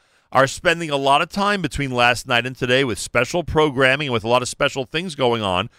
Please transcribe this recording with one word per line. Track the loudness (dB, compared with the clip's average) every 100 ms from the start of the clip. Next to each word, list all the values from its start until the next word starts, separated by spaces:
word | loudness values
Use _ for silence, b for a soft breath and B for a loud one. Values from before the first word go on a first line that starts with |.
| _ _ _
are | 2 2
spending | 0 0 0 -2
a | 0
lot | 2 2
of | 2
time | -2 -2 0
between | -2 -4 -2
last | 2 4 2 0
night | -2 -2
and |
today | -4 -2 -2
with | -2 -4
special | -4 -2 0 -2
programming | -2 2 2 2 2 2 0
and |
with | -2
a | 2
lot | 0
of | 0
special | -2 -2 -2
things | -6 -6 -6
going | -2 0 2
on | 0 0 -2